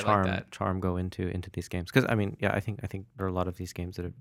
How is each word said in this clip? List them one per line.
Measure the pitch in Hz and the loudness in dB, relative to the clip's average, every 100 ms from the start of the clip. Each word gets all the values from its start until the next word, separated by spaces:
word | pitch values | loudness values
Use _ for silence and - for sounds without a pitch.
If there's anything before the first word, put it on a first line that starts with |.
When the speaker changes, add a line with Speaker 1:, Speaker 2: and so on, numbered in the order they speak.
| 104 | 4
Speaker 1:
like | 104 | 6
Speaker 2:
charm, | 95 | 4
Speaker 1:
that. | - - | 2 -4
Speaker 2:
charm | - 101 92 | -2 0 2
go | 92 90 | 0 0
into, | 92 - 92 | -2 -2 -2
into | 92 90 | -2 -6
these | - - | -8 -4
games. | 90 87 | -6 2
'Cause, | 135 127 | 4 4
I | 113 | 2
mean, | 101 - | 2 0
yeah, | 101 | 0
I | 101 | 0
think, | 104 101 | -2 -6
I | - | -6
think | 98 95 - | -8 -10 -4
there | 95 | -2
are | |
a | |
lot | 90 90 | 0 -2
of | 87 | -4
these | 90 | -8
games | - 90 92 | -6 -6 -6
that | 87 | -8
are, | - | -6